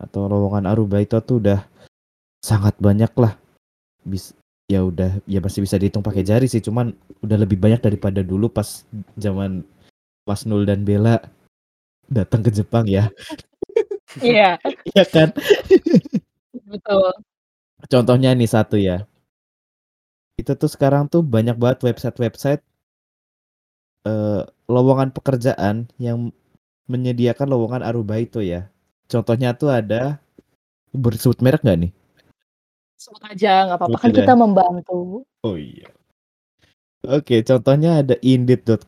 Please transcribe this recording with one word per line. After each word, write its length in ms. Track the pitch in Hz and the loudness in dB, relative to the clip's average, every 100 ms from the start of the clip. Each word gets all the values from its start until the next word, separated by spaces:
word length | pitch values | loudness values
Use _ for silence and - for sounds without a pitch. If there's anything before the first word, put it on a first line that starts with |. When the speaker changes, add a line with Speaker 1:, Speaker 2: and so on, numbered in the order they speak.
Speaker 1:
atau 240 | - 98 98 | -10 -6 -2
lowongan 400 | 101 101 101 95 | 0 0 -2 -2
arubaito 560 | 113 104 101 104 113 | -2 0 0 0 -2
tuh 160 | - 123 | 0 0
udah 240 | 101 98 - _ _ _ _ _ _ _ | 0 0 -4 _ _ _ _ _ _ _
sangat 320 | - 107 104 - | -2 0 0 2
banyak 300 | 101 101 113 | 2 2 2
lah. 240 | - 113 - _ _ _ _ _ _ | 2 0 -2 _ _ _ _ _ _
Bis-, 320 | - 95 - _ _ _ - | -12 -12 -12 _ _ _ -4
ya 160 | 95 | 0
udah, 400 | 92 85 92 98 - | 0 -2 -2 -4 -4
ya 80 | 95 | -4
masih 240 | 92 - | -4 -4
bisa 160 | 98 98 | -2 0
dihitung 240 | 98 107 | -2 -2
pakai 240 | 101 98 95 | -4 -2 0
jari 240 | 110 127 | 2 2
sih, 80 | 113 | -2
cuman 320 | 107 113 120 - - - | -4 -4 -4 -8 -18 -12
udah 160 | 110 107 | -2 0
lebih 240 | 104 95 | 0 2
banyak 160 | 107 113 | 2 2
daripada 480 | 110 98 101 95 90 | 0 -2 -4 -4 -4
dulu 240 | 95 113 | -2 -2
pas 320 | - 104 - _ 107 - | -4 -8 -10 _ -16 -16
zaman 480 | - 101 95 98 92 - _ _ _ _ _ - | -10 -6 -4 -6 -8 -12 _ _ _ _ _ -8
Mas 160 | 101 | -8
Nul 240 | 110 104 101 | -4 -2 0
dan 160 | 98 | -2
Bella 400 | 101 101 110 113 - _ _ _ _ _ _ _ - | 0 2 2 2 -2 _ _ _ _ _ _ _ -6
datang 320 | 120 90 110 | -4 -2 -2
ke 80 | 110 | 0
Jepang 380 | 107 98 113 110 | -2 -2 -2 0
ya. 160 | 95 110 - - - - _ - 466 415 403 _ - | 0 0 -4 -16 -16 -18 _ -6 -4 -4 -8 _ -4
Speaker 2:
Iya. 400 | 240 240 190 170 277 | 0 4 4 2 -6
Speaker 1:
<laughs> 160 | - - | -10 0
Iya 160 | 196 175 | 2 4
kan? 240 | 160 156 - - - - 359 - 247 - 226 - _ _ 247 202 | 4 2 2 2 2 4 2 4 2 2 -6 -8 _ _ -20 -16
Speaker 2:
Betul. 460 | 208 - 196 185 185 _ _ _ _ _ _ - | -12 -2 0 0 -2 _ _ _ _ _ _ -2
Speaker 1:
Contohnya 480 | 127 117 123 131 | 2 4 4 4
nih 160 | 127 113 | 2 2
satu 240 | 113 107 | 0 0
ya. 320 | 107 95 90 107 _ _ _ _ _ _ _ _ _ _ _ _ | 0 -2 -4 -8 _ _ _ _ _ _ _ _ _ _ _ _
Itu 240 | - - 135 | -8 -6 -2
tuh 120 | 151 | -2
sekarang 360 | - 139 143 147 | 0 0 2 2
tuh 160 | 170 | 0
banyak 320 | 156 113 113 | 2 0 0
banget 320 | 117 120 131 123 | 0 0 0 -2
website-website, 760 | 113 123 - 117 - 139 147 _ _ _ _ _ _ _ _ _ _ _ _ _ _ 107 | -4 -6 -4 -4 -4 -4 -4 _ _ _ _ _ _ _ _ _ _ _ _ _ _ -6
eh, 360 | 107 107 101 - _ - | -4 -2 -4 -6 _ -2
lowongan 420 | 123 127 131 135 | 2 4 2 0
pekerjaan 760 | - - 127 123 - 98 110 117 - | -4 -4 -2 -2 -2 -2 -4 -8 -10
yang 340 | 120 117 117 - _ _ _ _ - | -8 -6 -8 -12 _ _ _ _ -8
menyediakan 600 | 127 127 120 120 117 139 | -6 -4 0 0 0 -2
lowongan 340 | 127 113 123 | -2 -2 -4
arubaito 560 | 110 117 107 110 117 117 | -4 -4 -4 -4 -6 -6
ya. 280 | 95 87 95 _ _ _ - | -6 -6 -10 _ _ _ -6
Contohnya 440 | 120 113 117 123 | -4 -2 0 -2
tuh 200 | 117 151 | -2 -2
ada, 480 | 123 107 110 135 147 _ _ _ _ _ _ _ | 0 -2 -4 -4 -8 _ _ _ _ _ _ _
bersebut 480 | 135 120 107 127 117 | -4 -2 0 0 2
merek 240 | 123 156 | 2 2
nggak 160 | 123 85 87 | 2 0 -2
nih? 40 | - _ _ _ _ _ _ _ _ _ _ | -8 _ _ _ _ _ _ _ _ _ _
Speaker 2:
Sebut 240 | - - | -20 -20
aja, 440 | 214 196 202 190 190 | -16 -2 2 4 2
nggak 100 | 175 | 0
apa-apa. 120 | 175 | -2
Speaker 1:
Sebut 100 | 226 | 0
Speaker 2:
Kan 80 | 240 | 2
Speaker 1:
aja. 60 | 220 | 4
Speaker 2:
kita 140 | 226 247 | 4 6
membantu. 640 | 226 190 180 175 170 180 180 208 - _ | 6 4 2 0 -6 -8 -8 -12 -16 _
Speaker 1:
Oh 120 | 110 85 | -8 -8
iya. 320 | 67 - - _ _ _ _ _ _ _ _ _ _ _ - | -12 -18 -20 _ _ _ _ _ _ _ _ _ _ _ -4
Oke, 340 | 143 - 120 117 | -2 2 2 2
contohnya 560 | 127 120 139 160 160 | 2 4 2 4 2
ada 140 | 135 123 | 2 0
indeed 460 | 127 131 123 127 - | 2 2 4 2 2
dot 180 | 110 | -2